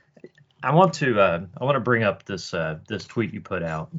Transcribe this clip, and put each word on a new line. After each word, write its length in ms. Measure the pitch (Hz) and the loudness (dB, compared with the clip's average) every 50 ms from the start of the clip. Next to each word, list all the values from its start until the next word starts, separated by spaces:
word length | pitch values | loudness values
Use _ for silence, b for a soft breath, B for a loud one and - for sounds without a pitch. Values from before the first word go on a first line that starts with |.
| b b b - - - _ _ _ _ _ _ - | b b b -20 -20 -20 _ _ _ _ _ _ -2
I 100 | 131 143 | 2 6
want 220 | 160 190 185 - | 6 6 6 4
to, 240 | - 147 131 113 104 | 0 0 2 4 4
uh, 260 | 98 92 85 85 90 90 - - | 4 4 2 0 -6 -8 -10 -4
I 40 | 120 | -2
want 120 | 131 143 | 0 0
to 40 | 131 | 0
bring 240 | 104 120 123 113 113 | 2 2 2 2 2
up 220 | 101 95 - - | 0 0 -2 -6
this, 260 | - 101 90 - - | -8 -8 -8 -8 -6
uh, 280 | - 87 80 80 80 80 98 - | -6 -4 -4 -4 -6 -8 -10 -10
this 180 | 110 95 - | -10 -10 -10
tweet 280 | - - 117 113 90 - | -8 -4 -4 -4 -4 -6
you 80 | 107 | -10
put 200 | - - 101 90 | -10 -8 -6 -6
out 280 | 82 82 80 78 80 - - | -4 -4 -6 -6 -8 -8 -10